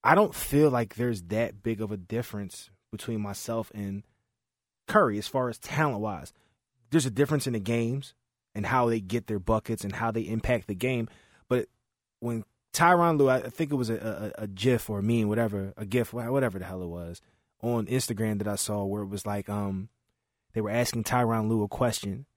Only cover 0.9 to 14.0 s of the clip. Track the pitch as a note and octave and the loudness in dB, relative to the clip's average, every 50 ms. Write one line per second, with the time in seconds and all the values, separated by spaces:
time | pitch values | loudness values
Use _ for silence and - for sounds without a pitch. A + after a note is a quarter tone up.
0.9 | - G#2+ A#2+ B2 A#2 G2 F2 E2+ G#2 A2 A#2 A2+ - G#2 _ A#2+ A2+ G2+ A2 G2+ | -2 -2 -2 -2 -2 -2 -4 -4 -2 0 0 -2 -4 -6 _ -4 -4 -2 -4 -6
1.9 | G#2+ G2 F2+ - A2 A#2 A#2+ - - G#2 G2+ F#2 - - - - _ _ _ _ | -6 -8 -8 -4 -4 -4 -4 -4 -8 -10 -10 -10 -12 -16 -20 -20 _ _ _ _
2.9 | - G#2 - - A2+ G#2+ G#2 G2+ G2+ - - - A#2 A2+ A2 - - G#2 G2+ G2 | -14 -12 -8 -6 -4 -4 -4 -6 -6 -8 -8 -4 -4 -4 -4 -6 -8 -8 -6 -6
3.9 | G2 G2+ G#2 _ _ _ _ _ _ _ _ _ _ _ _ _ _ _ _ - | -6 -8 -10 _ _ _ _ _ _ _ _ _ _ _ _ _ _ _ _ 2
4.9 | - G#3+ F#3+ B2 G#2 G#2 G#2 - - C3+ B2+ B2 A2+ - - - C#3+ C#3 D#3 D3 | 4 4 4 4 2 -2 -6 -4 -2 -2 -2 -2 -4 -8 -10 -6 0 0 2 2
5.9 | B2+ G#2 G#2+ G#2+ G2 D#2+ C#2+ - - _ _ _ _ _ _ _ _ _ _ _ | 0 -2 -4 -4 -6 -6 -10 -14 -18 _ _ _ _ _ _ _ _ _ _ _
6.9 | C#3 D#3+ C3 C3 G#2 G#2 C#3+ C3 D3+ C#3+ - C3+ A#2+ A2+ G2 G#2+ A#2 A#2 A#2 A2+ | 2 2 2 2 2 2 2 2 2 -2 0 -2 -4 -2 -2 0 0 0 0 0
7.9 | B2+ C#3 C3+ - _ _ _ _ _ _ _ _ _ G#2 G2+ F2 C3 B2+ B2 A#2 | -2 -4 -6 -10 _ _ _ _ _ _ _ _ _ -6 -2 2 2 4 4 4
8.9 | A#2 A2+ G2 F#2 G2+ A#2+ - - A2 G2+ F#2 - A2+ A2 - - A2+ G#2 - G2+ | 2 0 -2 -2 -4 -4 -2 -2 -4 -4 0 0 0 0 0 -2 -6 -4 -4 -6
9.9 | G2 - A2+ A#2 G#2+ A2+ A2 - A2 - - - B2 A2+ F#2 - G#2 F2+ G#2 B2+ | -4 -2 -4 -2 -2 -2 -4 -2 -4 -2 0 0 0 0 0 -4 -6 -2 0 0
10.9 | C3 A#2+ A#2 - - _ _ _ _ _ _ _ B2+ B2 G#2+ - _ _ _ _ | 0 0 -2 -4 -8 _ _ _ _ _ _ _ 0 0 0 -2 _ _ _ _
11.9 | _ _ _ _ _ _ - A#2+ A#2+ A2+ G#2 _ _ _ _ _ - - F3+ E3+ | _ _ _ _ _ _ -6 -6 -6 -6 -8 _ _ _ _ _ 0 4 6 6
12.9 | F3+ F3 E3+ E3+ D#3+ D3 C#3 C3 B2+ C3 - - - - E3 C#3 D3 C3+ B2+ A2 | 8 8 6 6 6 6 6 6 6 4 0 -4 -4 -4 -2 -2 0 -2 0 -2
13.9 | A2+ - | -2 -4